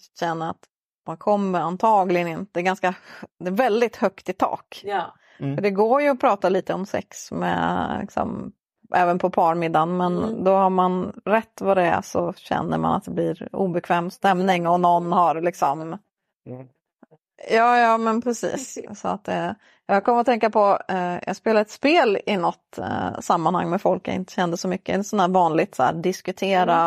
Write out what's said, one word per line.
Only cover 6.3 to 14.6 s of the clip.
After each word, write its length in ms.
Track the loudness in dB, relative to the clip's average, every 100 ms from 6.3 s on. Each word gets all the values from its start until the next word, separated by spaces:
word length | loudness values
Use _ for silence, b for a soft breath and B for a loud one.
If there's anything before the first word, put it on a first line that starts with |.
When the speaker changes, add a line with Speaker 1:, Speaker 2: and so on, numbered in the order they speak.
| 2 2
Speaker 1:
lite 240 | 0 0
om 120 | -4 -4
sex 460 | -6 -8 -14 -12
med, 640 | -6 -2 0 0 -2 -4 -6
liksom, 500 | -6 -4 -4 -6 -12 -16 _ _ _ 0
även 240 | 2 2
på 100 | 0
parmiddagen, 680 | 0 0 0 0 0 0 0
men 200 | -2 -2
Speaker 2:
Mm. 260 | -4 -2
Speaker 1:
då 80 | 2
har 180 | 4 4
man 440 | 4 2 0 -4 -8 -2
rätt 360 | -2 -2 -4
vad 160 | 0 2
det 60 |
är 180 | 2 0
så 320 | -2 -4 -4
känner 440 | -6 -4 -4 -2 -2
man 180 | 0 -2
att 100 | -4
det 60 |
blir 380 | -4 -4 -4 -8 -4
obekväm 560 | -2 -2 -2 -2 -2
stämning 560 | -2 0 2 2 0